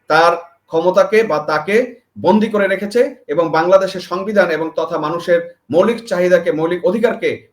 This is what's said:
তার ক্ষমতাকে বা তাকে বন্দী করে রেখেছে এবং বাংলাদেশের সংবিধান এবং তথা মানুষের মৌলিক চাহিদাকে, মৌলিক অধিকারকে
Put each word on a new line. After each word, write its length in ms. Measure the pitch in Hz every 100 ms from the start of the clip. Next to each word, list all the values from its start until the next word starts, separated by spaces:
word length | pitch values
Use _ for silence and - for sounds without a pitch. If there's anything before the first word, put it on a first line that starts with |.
| -
তার 280 | 156 170 170 - _ _
ক্ষমতাকে 560 | 165 175 185 190 214
বা 160 | 220 151
তাকে 640 | - 151 185 220 247 - _ 101
বন্দী 280 | 160 214 214
করে 200 | 208 190
রেখেছে 460 | 190 202 240 285 277 -
এবং 220 | 147 165
বাংলাদেশের 500 | 160 175 190 190 180
সংবিধান 500 | - 180 196 202 175
এবং 200 | 156 160 165
তথা 220 | 160 160
মানুষের 580 | 151 170 175 170 - - -
মৌলিক 360 | 156 208 233 -
চাহিদাকে, 460 | 180 180 180 180
মৌলিক 320 | 151 165 175
অধিকারকে 640 | 175 226 226 - 160 113 -